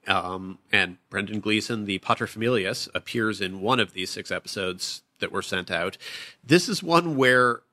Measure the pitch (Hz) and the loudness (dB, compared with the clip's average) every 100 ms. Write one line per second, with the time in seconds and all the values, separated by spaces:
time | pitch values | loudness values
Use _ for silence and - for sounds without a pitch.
0 | - 95 90 92 95 90 _ 104 90 87 | 2 0 0 -6 -8 -12 _ 0 0 -4
1 | _ 98 101 107 107 107 - 113 101 95 | _ -6 -4 -4 0 0 0 -4 -2 -4
2 | - 110 110 107 117 120 95 95 - - | 0 0 -2 -2 0 2 0 -4 -6 -8
3 | - 120 110 98 92 95 101 127 101 95 | -4 0 0 0 -6 -2 2 2 2 -4
4 | 92 - - 90 - 104 92 92 - - | -8 -8 -6 -8 -6 -6 -4 -4 -8 -10
5 | _ _ 95 98 - 95 90 87 87 - | _ _ -6 -4 -2 -4 -2 -2 -2 -6
6 | - - - - - 170 180 196 170 170 | -14 -14 -16 -18 4 4 4 -4 4 4
7 | 170 139 127 127 123 117 _ | 4 4 6 6 4 2 _